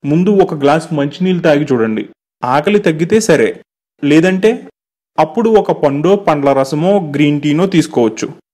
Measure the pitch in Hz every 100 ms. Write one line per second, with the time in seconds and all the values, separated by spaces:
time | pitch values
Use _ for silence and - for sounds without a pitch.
0 | 143 156 185 202 190 156 139 156 160 151
1 | 143 - 185 180 175 147 147 123 110 107
2 | 107 _ _ _ 123 135 175 208 202 156
3 | 175 214 214 151 107 - _ _ _ _
4 | 147 151 175 185 214 254 - _ _ _
5 | _ - 156 - 226 214 - 160 147 139
6 | 165 196 190 151 139 135 135 147 170 202
7 | 160 143 147 147 151 147 185 180 151 -
8 | 117 110 101 - _